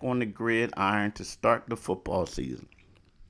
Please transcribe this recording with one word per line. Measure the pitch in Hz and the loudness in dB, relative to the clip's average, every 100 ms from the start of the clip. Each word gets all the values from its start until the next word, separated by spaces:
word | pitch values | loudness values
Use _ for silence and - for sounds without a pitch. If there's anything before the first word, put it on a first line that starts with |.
on | 127 123 | -2 0
the | 113 | -2
gridiron | 101 113 113 113 - 98 104 104 | -2 0 2 2 2 2 2 0
to | - | -2
start | 92 - 113 113 - | -10 0 2 2 0
the | 117 | -6
football | - 92 - 95 82 | -2 -4 0 -2 -2
season. | - 67 62 - - - - - _ | -4 -6 -8 -12 -20 -20 -20 -20 _